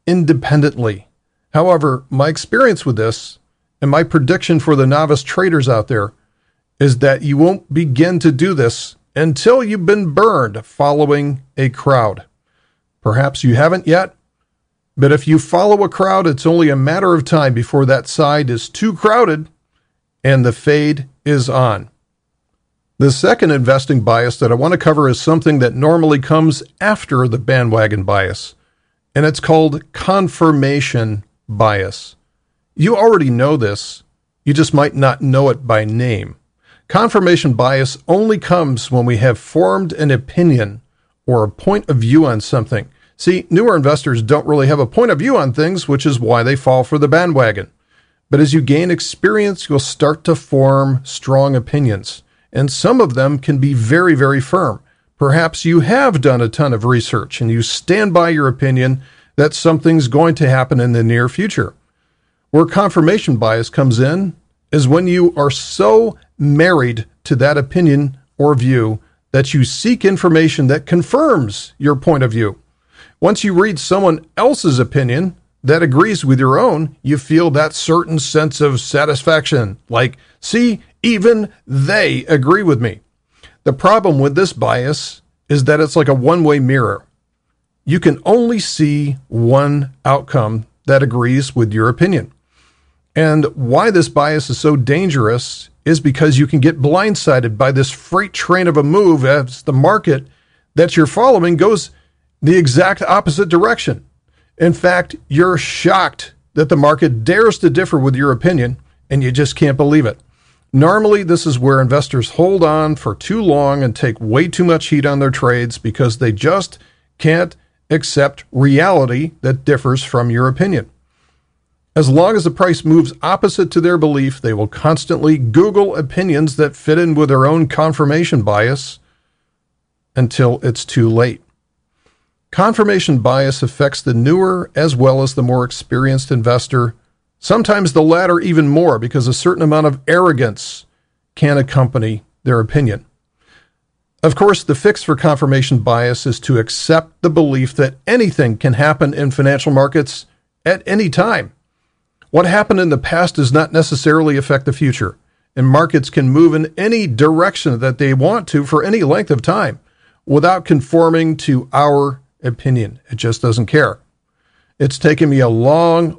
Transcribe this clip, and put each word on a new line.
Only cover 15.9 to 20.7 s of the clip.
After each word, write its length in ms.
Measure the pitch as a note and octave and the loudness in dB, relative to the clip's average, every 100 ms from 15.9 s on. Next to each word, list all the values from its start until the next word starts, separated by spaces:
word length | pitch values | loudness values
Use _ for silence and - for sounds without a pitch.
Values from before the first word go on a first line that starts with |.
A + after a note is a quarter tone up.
| - F#3+ F#3+ E3+ | -2 0 0 0
it's 180 | C3+ | -2
only 240 | D#3+ E3+ D#3 | 0 2 2
a 80 | C3+ | 2
matter 380 | C#3 F3 F#3+ | 0 0 0
of 100 | E3 | 0
time 300 | C3+ D#3+ C#3 | 0 0 2
before 320 | A#2+ A#2 C#3+ C3+ | 0 -2 0 2
that 200 | C3+ - | 0 -2
side 440 | - D3 D3 C#3 | -2 0 0 -2
is 180 | A#2 - | -6 -8
too 240 | - A3 | -6 -4
crowded 560 | E3+ G#3+ A#3 G#3+ D#3 D#3 _ _ _ _ _ _ _ | -2 0 2 2 -2 -8 _ _ _ _ _ _ _
and 220 | C3 C3+ | 0 2
the 80 | B2 | 2
fade 560 | A#2 D3 | 0 0